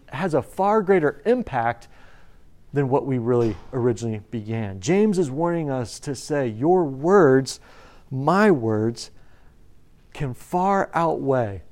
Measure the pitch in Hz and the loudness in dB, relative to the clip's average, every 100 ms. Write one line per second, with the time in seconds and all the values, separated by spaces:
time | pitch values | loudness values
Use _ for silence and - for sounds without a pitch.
0 | - 139 185 151 - - 196 220 185 190 | -12 -8 -2 -2 -4 -2 0 2 4 2
1 | 147 - - 247 - 127 117 120 - - | 2 0 -2 -2 -2 -2 -2 -4 -12 -20
2 | - - - - - - - 139 135 135 | -20 -20 -20 -20 -20 -20 -6 -2 0 0
3 | 139 131 117 120 117 104 - 131 120 110 | 0 -2 0 2 2 -2 -8 -2 -2 -2
4 | 117 107 - 117 104 113 104 95 101 190 | -4 -8 -8 -10 -6 -6 -6 -6 -2 2
5 | 214 185 285 135 170 170 151 131 113 - | 2 2 -2 -2 -2 -2 -4 -4 -6 -10
6 | - 127 - 147 127 107 147 185 160 135 | -10 -10 -4 -4 -4 -2 2 2 0 -2
7 | 156 202 151 131 131 - - - - - | 2 6 8 6 2 -8 -18 -20 -20 -20
8 | - 131 143 185 214 156 113 107 110 120 | -10 -4 0 4 4 4 2 0 -2 -4
9 | - - - - - - - - - - | -12 -20 -20 -20 -20 -20 -20 -20 -20 -20
10 | - - 143 120 - 180 185 196 - 165 | -20 -8 -8 -8 -6 -2 2 2 0 0
11 | 165 - 135 131 110 98 - | 0 0 0 0 0 -6 -14